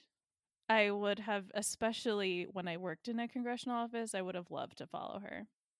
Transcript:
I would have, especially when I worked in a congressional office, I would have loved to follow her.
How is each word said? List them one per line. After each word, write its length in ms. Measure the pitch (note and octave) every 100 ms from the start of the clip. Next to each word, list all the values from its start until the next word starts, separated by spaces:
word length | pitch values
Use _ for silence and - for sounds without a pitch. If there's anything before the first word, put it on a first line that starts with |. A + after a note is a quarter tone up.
| - _ _ _ _ _ -
I 220 | A3 G#3
would 280 | G3+ G#3 G3+
have, 300 | G#3 G3+ F#3+
especially 920 | - - - A3+ A#3 A#3+ G#3 F#3+ F3 -
when 160 | F#3 F3
I 80 | E3+
worked 320 | F#3 E3+ A#3+
in 100 | A#3
a 100 | A#3
congressional 500 | B3+ A#3+ A#3+ B3+ A#3+
office, 360 | A#3 A#3 A3+
I 60 | G3
would 120 | F#3
have 160 | F3+ F3
loved 280 | C#3+ - -
to 80 | -
follow 340 | - - G3+
her. 260 | G3+ - G#3+ _ _